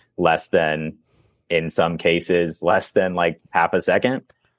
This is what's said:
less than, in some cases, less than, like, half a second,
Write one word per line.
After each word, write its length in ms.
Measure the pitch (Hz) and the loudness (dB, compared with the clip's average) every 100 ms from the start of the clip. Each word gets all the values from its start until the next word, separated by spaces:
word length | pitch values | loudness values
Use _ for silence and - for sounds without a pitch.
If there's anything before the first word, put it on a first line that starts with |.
| _ - | _ -2
less 320 | 85 80 - | 0 0 0
than, 500 | 92 78 78 78 - _ _ _ _ - | 0 0 -2 -6 -12 _ _ _ _ -4
in 180 | 85 82 | -2 -2
some 300 | - 85 82 | 0 -2 0
cases, 640 | 87 85 85 87 85 78 | 0 0 2 0 0 -2
less 300 | 82 82 - | 0 0 0
than, 220 | 104 92 | 0 0
like, 260 | 90 85 82 _ | 0 -2 -4 _
half 240 | 120 117 | 0 0
a 60 | 95 | 0
second, 420 | - 98 123 131 - _ _ | 0 0 0 -4 -8 _ _